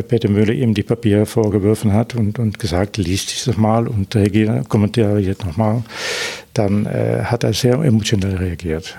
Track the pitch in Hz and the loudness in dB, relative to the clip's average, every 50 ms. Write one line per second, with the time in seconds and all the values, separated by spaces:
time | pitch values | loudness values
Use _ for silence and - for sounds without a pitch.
0 | 110 - 120 113 - 101 104 101 107 101 117 143 131 113 107 104 98 - 120 - | -2 0 0 0 2 2 2 4 2 2 2 0 0 2 2 0 0 -2 -4 0
1 | - 104 101 104 107 - - 120 110 107 95 107 92 104 110 - - 107 98 110 | 2 2 4 4 2 2 0 0 0 2 2 2 2 2 0 2 0 2 2 2
2 | 117 - - 120 107 101 104 - 117 107 98 - - 78 82 90 101 - - 107 | 0 0 -2 -2 -2 -2 -2 -2 -2 -2 -2 -4 -6 -2 0 0 -2 -2 -2 -4
3 | 92 82 95 98 - - - - - 127 104 90 107 107 110 117 117 - 117 101 | -2 -2 -2 -4 -4 -6 -8 -6 -4 -2 0 2 2 2 2 2 0 0 -2 -4
4 | 98 - - - 98 107 95 110 110 107 117 127 135 - - 107 101 104 - 120 | -4 0 0 2 2 4 4 2 2 2 0 -2 -2 0 2 2 2 2 2 2
5 | 110 101 104 104 98 92 95 - - 90 76 - 110 107 110 123 113 - - - | 2 2 2 0 0 0 -2 -4 -6 -6 -2 0 0 0 0 -2 -4 -6 -10 -10
6 | - - - - - - - - - - _ 113 104 98 101 104 107 - - 117 | -8 -6 -6 -6 -6 -8 -10 -12 -16 -6 _ 0 0 2 2 0 0 -2 -2 -2
7 | 113 113 117 120 113 - 120 120 - 120 110 - - 123 123 135 - 143 110 110 | 0 0 0 -2 0 -2 -2 0 0 0 0 2 2 2 2 2 2 2 2 2
8 | 101 - 117 98 92 98 95 90 92 90 85 78 90 85 78 82 - - - | 2 0 0 0 0 -2 -2 -2 -2 -4 -4 -6 -4 -4 -4 -4 -6 -10 -16